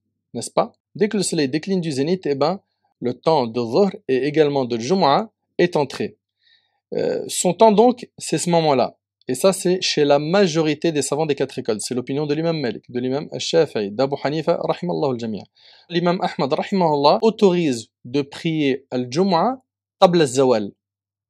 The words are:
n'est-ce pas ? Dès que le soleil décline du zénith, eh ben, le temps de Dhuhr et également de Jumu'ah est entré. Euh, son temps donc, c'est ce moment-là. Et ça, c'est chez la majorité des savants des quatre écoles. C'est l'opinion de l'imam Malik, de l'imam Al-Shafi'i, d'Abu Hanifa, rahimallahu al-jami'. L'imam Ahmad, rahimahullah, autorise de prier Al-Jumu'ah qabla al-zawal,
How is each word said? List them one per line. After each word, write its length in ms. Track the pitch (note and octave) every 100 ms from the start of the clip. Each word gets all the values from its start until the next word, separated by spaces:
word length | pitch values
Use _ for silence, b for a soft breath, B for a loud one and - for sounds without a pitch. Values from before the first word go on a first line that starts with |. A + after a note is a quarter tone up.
| _ _ _
n'est-ce 180 | A#2 -
pas ? 220 | - A3 - _
Dès 140 | C#3+ G#3
que 100 | G#3+
le 40 |
soleil 260 | F3 E3+ C#3
décline 320 | D#3 F#3+ F#3+
du 120 | E3
zénith, 320 | C3+ D3 F#3 D3+
eh 80 |
ben, 280 | C#3 D3 G3 - _ _ _
le 120 | A#2+
temps 340 | B2+ E3 D#3 A#2
de 140 | A#2
Dhuhr 300 | A#2 C#3+ G3+ - -
et 180 | C3 C#3
également 380 | D3 D3 C#3+
de 140 | B2 A#2
Jumu'ah 520 | A#2 G3 D3+ D3+ A3+ _ _ -
est 180 | F3 D#3+
entré. 400 | C#3 - C#3 - _ _ _ _ _ _ _
Euh, 280 | - D#2+ - -
son 240 | - F3+
temps 200 | E3+ A3+
donc, 380 | G3+ A#3+ A#3+ - -
c'est 220 | - D#3+
ce 100 | E3+
moment-là. 500 | E3+ D#3 C3 F2+ - _ _ -
Et 40 |
ça, 180 | C3 F#3+
c'est 300 | F#3 F3+ F#3
chez 240 | - - D3
la 120 | C#3+
majorité 720 | D3+ F#3+ F#3+ D#3+ D#3 D3+ E3+
des 120 | D3
savants 240 | - C#3+ D#3+
des 80 |
quatre 240 | C#3 C3 -
écoles. 240 | A#2 G#2+
C'est 120 | -
l'opinion 300 | B2 B2 C#3
de 80 | D3+
l'imam 260 | D3 E3 E3
Malik, 320 | B2 - -
de 80 | B2
l'imam 300 | B2+ C3+ -
Al-Shafi'i, 600 | - - E3 D3 A#2 G2+
d'Abu 260 | G#2 C#3 C#3+
Hanifa, 360 | C#3 D#3 D#3 D#3+
rahimallahu 500 | - D#3 F3 D#3+ D3
al-jami'. 300 | A#2+ A#2 G#2+ A2+ b b b -
L'imam 280 | E3+ F3 F3+
Ahmad, 280 | F3+ - C3+
rahimahullah, 680 | D#3 - G3 E3 D3 C#3+ G3
autorise 680 | A3+ G#3+ G3 F3 D#3+ A#2+ G#2 _ B2
de 160 | C#3
prier 640 | C#3+ - E3+ D#3+ C#3 B2 -
Al-Jumu'ah 680 | B2+ B2 C3+ G3 E3 G#3 C4 _ _ _ _
qabla 220 | F#3+ F3
al-zawal, 500 | C#3+ B2+ C3 A2+ G#2 - _ _ _ _